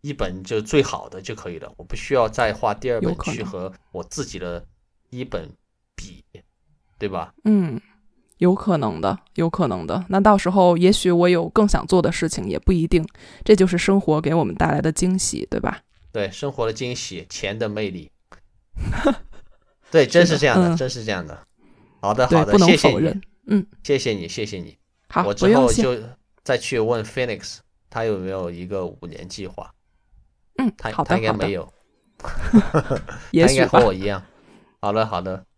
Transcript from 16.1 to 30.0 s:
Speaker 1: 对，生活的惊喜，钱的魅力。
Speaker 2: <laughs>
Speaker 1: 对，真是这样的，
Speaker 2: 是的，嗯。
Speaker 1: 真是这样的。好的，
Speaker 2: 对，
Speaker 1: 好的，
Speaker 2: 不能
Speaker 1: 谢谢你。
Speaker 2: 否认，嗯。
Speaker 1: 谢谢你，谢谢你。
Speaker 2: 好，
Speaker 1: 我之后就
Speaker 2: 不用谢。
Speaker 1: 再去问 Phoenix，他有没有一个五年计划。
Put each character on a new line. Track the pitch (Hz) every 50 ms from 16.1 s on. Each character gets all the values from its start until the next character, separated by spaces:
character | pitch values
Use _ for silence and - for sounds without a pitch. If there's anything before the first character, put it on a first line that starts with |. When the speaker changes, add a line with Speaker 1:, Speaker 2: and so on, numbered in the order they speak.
| _
Speaker 1:
对， | 110 101 95
生 | 95 - - 143
活 | 135 - 117
的 | 113 110
惊 | 113 131 123 123
喜， | 120 - - 95 87 80 _
钱 | - - - 98 104 113
的 | 117 107
魅 | 104 107 110 98
力。 | 90 87 76 - _ _ _ _ - - _ _ _ _ _ _ -
Speaker 2:
<laughs> | - - - - - - 277 - - - - - - - - - _ _ _ _ _ _ _
Speaker 1:
对， | - 165 139
真 | 117 - 170 175
是 | 175 160 139
这 | 143
样 | 139 120
的， | 185 180
Speaker 2:
是 | 170
的， | 165
嗯。 |
Speaker 1:
真 | 165 135 127
是 | - 123 110
这 | 110
样 | 101 90 85
的。 | 78 76 - - _ _ _ _ _ _ _ _ _ _ _
好 | - 101 107
的， | 135 127 -
Speaker 2:
对， | 170 165
Speaker 1:
好 | -
的， | - -
Speaker 2:
不 | 202
能 | 180 165
Speaker 1:
谢 | -
谢 | 151 - 165
你。 | -
Speaker 2:
否 | -
认， | 156 165 - 202 - - _ _ _
嗯。 | - 208 202 185 - - - -
Speaker 1:
谢 | - 143 131
谢 | - 127 110
你， | 98 85 82
谢 | - - 107
谢 | 104 104 92
你。 | 85 80 - _ _ _ _ _ _ _
Speaker 2:
好， | - - 180
Speaker 1:
我 | 202 202
之 | 202 185
后 | 190 220 254 262 240 220
就 | - 226
Speaker 2:
不 |
用 | 131 123
谢。 | 113 110 120 127 _ _ _ _ _ _
Speaker 1:
再 | - 131
去 | 120 - - 139 117
问 | 110 110 120 113 107
Phoenix， | 110 - 131 127 120 107 90 - - - - _ _ _ _ _ _
他 | - - 113
有 | 113 107
没 | 95 92 95
有 | 95 95 90 87
一 | 87 85 90
个 | 90 101 95 90
五 | 87 95 - - 87
年 | 80 - 87 90
计 | - - 98 -
划。 | - - - - _ _ _ _ _ _